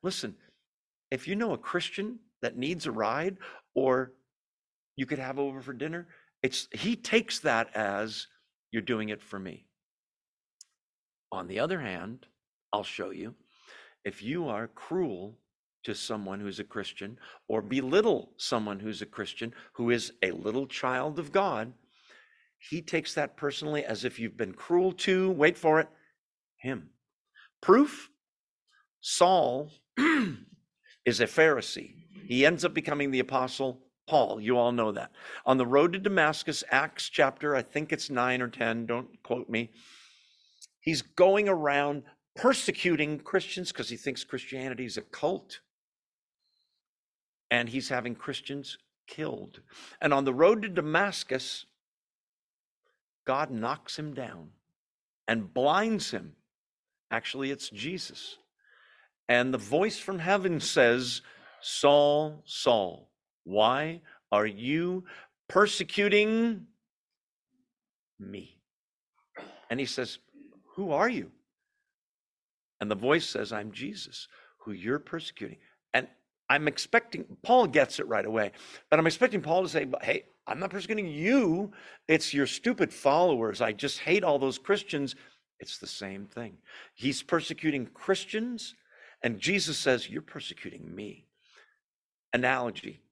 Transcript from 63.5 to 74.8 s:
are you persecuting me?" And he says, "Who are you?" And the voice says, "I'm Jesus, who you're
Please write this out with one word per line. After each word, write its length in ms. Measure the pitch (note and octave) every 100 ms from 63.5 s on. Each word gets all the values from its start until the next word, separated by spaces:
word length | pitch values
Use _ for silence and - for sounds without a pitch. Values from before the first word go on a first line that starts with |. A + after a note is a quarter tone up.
| G2 G#2+ C3 D#3 E3 - - _
are 160 | G#2 G#2+
you 580 | G2+ A#2+ D3+ F3 F#3 F3+ - - _ _
persecuting 1200 | - G#3 - F3 - G#3 G3+ G#3 A3 A#3 G#3+ - _ _ _ _ _ _ _ _ _ _ _ _ _ _ _
me?" 440 | G2 G2 F2+ _ _ _ _ _ _ _ _ - - - -
And 80 | A#2+
he 80 | C3
says, 340 | - B2 - _ - - - _ -
"Who 160 | F#3+
are 180 | D3 G#3+
you?" 240 | A#3 F2 _ _ _ _ _ _ _ _ _ _ _ _ _ _ _
And 100 | G#2
the 60 | G#2
voice 340 | A#2+ D#3+ -
says, 220 | G#2 G#2
"I'm 220 | A2 G#2+
Jesus, 560 | G#2+ C3+ G#3 - - - - - _
who 120 | -
you're 280 | G2